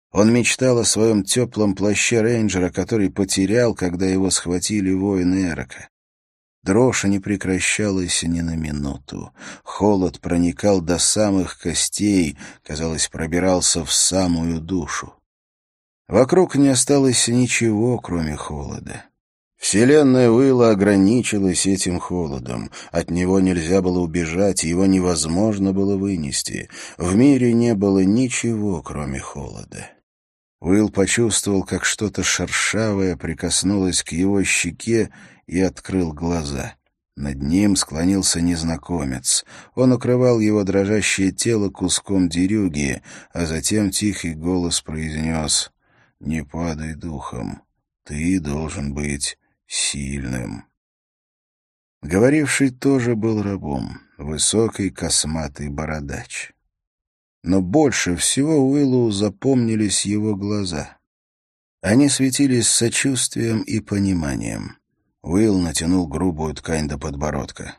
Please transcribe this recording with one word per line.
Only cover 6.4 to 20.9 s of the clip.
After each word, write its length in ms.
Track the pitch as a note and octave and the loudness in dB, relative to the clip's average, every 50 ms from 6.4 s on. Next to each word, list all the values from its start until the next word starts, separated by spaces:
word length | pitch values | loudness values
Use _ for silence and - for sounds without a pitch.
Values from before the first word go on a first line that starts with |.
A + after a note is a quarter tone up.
| _ _ _ _ - | _ _ _ _ -4
Дрожь 420 | F2+ G2 A2+ B2+ B2+ G#2+ - - | 0 4 4 4 4 2 0 0
не 160 | G2 G2+ G2 | 0 0 0
прекращалась 1000 | - G2+ G2+ F#2+ - F#2 F#2+ F2+ - - - - G#2+ G#2 G2 F#2+ F2+ E2+ - - - | -2 -2 -4 -4 -2 -2 -2 0 0 -2 -2 -2 -2 -2 -2 -2 -2 -2 -4 -4 -2
ни 180 | E2+ E2+ E2+ E2+ | -2 -2 -2 -2
на 120 | E2 E2 | -4 -4
минуту. 760 | D#2+ D#2+ D2+ D2 D2 C#2+ C#2+ C#2+ C#2 - - - G1+ G1+ - _ - - - - - _ | -4 -6 -6 -6 -4 -4 -6 -6 -8 -12 -14 -14 -14 -14 -16 _ -20 -20 -20 -20 -20 _
Холод 560 | - - - F#2+ G#2 G#2 F#2+ F#2 E2 - - | -14 -4 2 2 4 4 4 2 -2 -4 -6
проникал 640 | - - F2 F2 F2 F2 - - - G#2 G2 F#2 E2 | -6 -2 0 2 2 0 0 0 2 2 2 2 2
до 160 | D#2+ F2 D#2+ | 0 0 0
самых 600 | - - - G#2 G#2+ G#2 G2 F#2 F2 E2+ - _ | 0 0 2 2 2 2 2 0 -2 -2 -6 _
костей, 760 | - F2 D#2 - - - - - G2 G#2 G2+ F#2 E2+ D2+ C#2+ - - - - _ _ | -6 -4 -2 -2 -4 -4 -4 -2 0 2 4 4 2 2 -2 -8 -16 -20 -20 _ _
казалось, 460 | - D2+ D2+ E2 E2 D#2+ D2 - - | -10 -8 -6 -4 -4 -4 -4 -4 -6
пробирался 760 | - - D#2+ D#2+ E2+ F2 F2+ F#2+ F#2 F2+ E2+ - - E2+ D#2 | -4 -8 -6 -2 -2 0 2 2 2 2 2 0 0 0 -2
в 80 | - - | -2 0
самую 680 | - - - F2 F#2+ F#2 F2 E2+ E2 E2 E2+ E2 E2 | 0 0 2 2 2 2 2 2 0 0 -2 -4 -4
душу. 540 | D#2+ E2 F#2+ F2+ D2+ D2 - - C#2 - - _ _ _ _ _ _ _ _ _ _ _ _ _ _ _ _ _ _ | -4 -4 -4 -4 -4 -4 -8 -10 -10 -12 -16 _ _ _ _ _ _ _ _ _ _ _ _ _ _ _ _ _ _
Вокруг 500 | - D#2 G#2+ C3 C3 F3 F#3 F3+ - - | -2 2 2 4 4 4 4 4 4 4
не 120 | C#3 C#3+ C#3 | 2 4 4
осталось 600 | C3 B2 - - C#3+ C#3 C3+ C3 A#2+ - - A#2 | 4 2 2 2 2 4 4 4 2 2 0 0
ничего, 680 | A#2+ B2 B2+ A#2 - - A#2 A2+ G#2+ G#2 A#2 B2 B2 G#2+ | 2 2 2 2 0 0 0 2 2 2 0 0 0 -2
кроме 380 | - - F2 E2+ D#2+ D#2 D2 | -4 -6 -4 -4 -4 -4 -6
холода. 680 | C2+ - - D#2 C#2+ C#2+ C#2 C#2+ C2+ - - - - - _ _ _ _ _ _ _ _ _ _ | -8 -8 -8 -8 -8 -8 -10 -10 -12 -12 -14 -14 -16 -16 _ _ _ _ _ _ _ _ _ _
Вселенная 760 | _ - - - G2+ A#2 C3 D3 D#3 D3 C3 B2+ B2+ B2 A#2 | _ -6 0 4 4 6 8 8 8 8 6 6 6 6 6
Уилла 400 | A2+ B2 C#3 C3+ C3 B2 A#2+ A2+ | 6 6 6 6 6 6 6 6
ограничилась 960 | A2 F#2+ G2 G#2 | 6 6 4 4